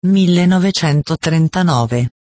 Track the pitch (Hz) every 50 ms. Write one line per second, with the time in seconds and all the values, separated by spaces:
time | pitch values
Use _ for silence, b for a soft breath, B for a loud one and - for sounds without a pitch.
0 | - 180 196 196 190 175 180 175 180 180 185 185 175 196 185 - - 160 143 147
1 | 147 - 160 - - 165 156 160 160 156 - 185 185 175 147 123 117 113 123 120
2 | 120 120 _ _